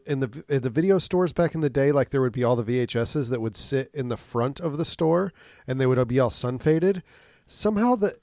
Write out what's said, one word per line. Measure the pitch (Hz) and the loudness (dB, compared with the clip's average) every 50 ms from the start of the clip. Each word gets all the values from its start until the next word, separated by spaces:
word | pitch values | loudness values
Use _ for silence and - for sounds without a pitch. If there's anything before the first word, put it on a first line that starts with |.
| _ | _
in | - 147 135 | -6 -4 -2
the, | 135 120 107 143 - _ | -2 -4 -6 -12 -6 _
in | 147 135 | -2 0
the | 120 127 | 0 0
video | 110 147 165 196 196 185 | 0 0 2 4 4 2
stores | - - - 180 180 170 - | 2 0 0 2 0 0 2
back | - 170 160 - | 0 0 0 0
in | 160 | 0
the | 156 143 | -2 0
day, | 120 139 135 143 | 2 2 2 4
like, | 143 139 127 - | 4 2 2 2
there | - 139 | 0 0
would | 131 127 110 | 0 0 0
be | 123 120 | 0 2
all | 117 123 | 2 2
the | 120 117 | 2 0
V | 104 120 127 | 0 0 0
H | 123 113 - | 0 0 0
Ss | 120 113 113 - 156 139 117 | -2 -2 -2 -2 -4 -2 -2
that | 127 120 | -4 -4
would | 113 113 104 | -4 -4 -4
sit | - - - 139 131 131 - _ | -4 -6 -2 -2 -2 -2 -4 _
in | 147 127 123 | -8 -6 -6
the | 120 104 | -6 -8
front | - - - 120 117 131 143 - | -8 -6 -2 -2 -2 -2 -2 -4
of | 180 165 143 147 | -6 -6 -4 -4
the | 165 | -4
store, | - - - 170 160 165 175 190 190 - _ - - - - _ - | -4 -2 0 0 2 2 2 0 -2 -6 _ -20 -20 -20 -20 _ -6
and | 127 131 | -2 0
they | 135 139 | 2 2
would | 131 127 127 113 | 4 2 2 2
be | 123 131 | 2 2
all | 131 117 | 2 2
sun | - - - 123 127 123 | 0 -2 -4 -4 -6 -2
faded. | - 156 156 160 165 190 196 185 - _ - - - - _ _ _ _ | 0 2 2 4 2 0 0 -2 -6 _ -20 -20 -20 -20 _ _ _ _
Somehow | - - - 208 214 202 220 247 247 | -10 -4 -2 0 0 2 2 2 2
the, | 233 196 190 - - | 2 0 -2 -4 -6